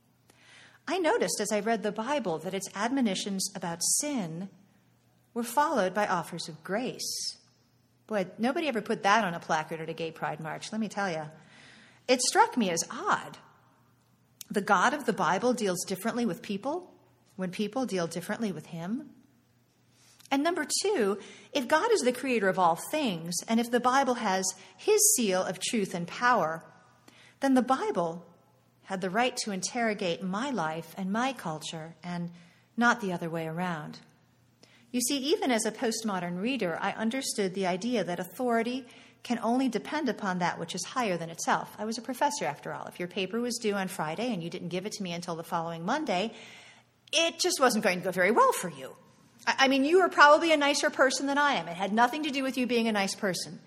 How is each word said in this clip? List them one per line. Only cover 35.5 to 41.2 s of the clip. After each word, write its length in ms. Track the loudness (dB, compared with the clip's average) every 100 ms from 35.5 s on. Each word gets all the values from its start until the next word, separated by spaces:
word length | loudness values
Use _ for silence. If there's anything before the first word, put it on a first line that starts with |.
| 2 0
a 60 |
postmodern 680 | -2 -2 -2 -2 -2 -4 -4
reader, 380 | -2 -2 -2 -2
I 120 | -4
understood 600 | -2 -2 -2 -4 -2 -2
the 120 | 0 0
idea 380 | 0 0 0
that 160 | 0 -4
authority 640 | -6 -4 0 2 0 -4 -8 -20 -20 _
can 160 | -6 -2
only 280 | 0 2 2
depend 400 | 0 -4 -2 -2
upon 300 | -2 -2 0
that 200 | 0 -2
which 160 | -6 -8
is 100 | -6
higher 320 | -2 0
than 140 | -2